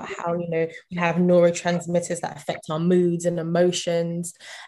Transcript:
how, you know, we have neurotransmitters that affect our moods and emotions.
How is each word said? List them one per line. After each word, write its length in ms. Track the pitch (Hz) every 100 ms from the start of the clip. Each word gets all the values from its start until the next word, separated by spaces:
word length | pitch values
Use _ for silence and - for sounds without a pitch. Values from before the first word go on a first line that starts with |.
| -
how, 280 | - 175
you 140 | 170 170
know, 200 | 165 165 - -
we 60 | 175
have 200 | 175 170
neurotransmitters 1040 | 180 175 170 170 175 175 170 175 175 170
that 160 | - 147
affect 300 | - 170 -
our 80 | 156
moods 460 | 170 180 175 170
and 160 | 175 170
emotions. 920 | 165 170 180 175 - 170 170 170 175 - - -